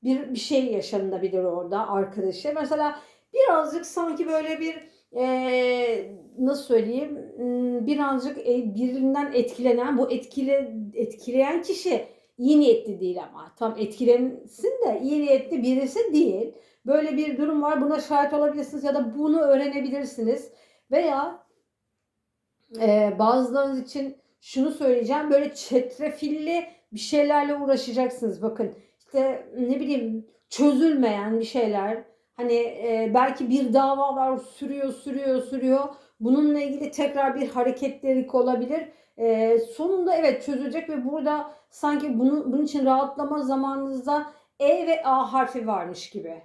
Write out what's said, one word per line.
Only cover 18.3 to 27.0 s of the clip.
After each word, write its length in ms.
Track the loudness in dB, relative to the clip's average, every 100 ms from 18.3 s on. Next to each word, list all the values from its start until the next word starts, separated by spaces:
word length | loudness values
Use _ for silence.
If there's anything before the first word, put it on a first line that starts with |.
olabilirsiniz 520 | 2 0 -2 -6 -6
ya 100 | -2
da 240 | -2 -2 -2
bunu 220 | 0 2
öğrenebilirsiniz. 1120 | 4 4 2 -2 -4 -4 -6 -4 -2 -2 -4 -20 _ _ _
Veya, 560 | 0 2 0 -2 -6 _ _ _ _ _ _ _ _ _ _ _ _ _ -2
e, 360 | 4 4 4 2
bazılarınız 600 | 4 4 2 0 -2 -4
için 360 | -6 -8 -8 -10 _ _
şunu 300 | -10 -2 -2
söyleyeceğim. 600 | 0 2 2 2 -2 4
Böyle 240 | 2 2
çetrefilli 1080 | -6 -2 0 0 -6 -6 -4 -6 -4 -2 -4 -4 -16 _
bir 60 |
şeylerle 560 | -12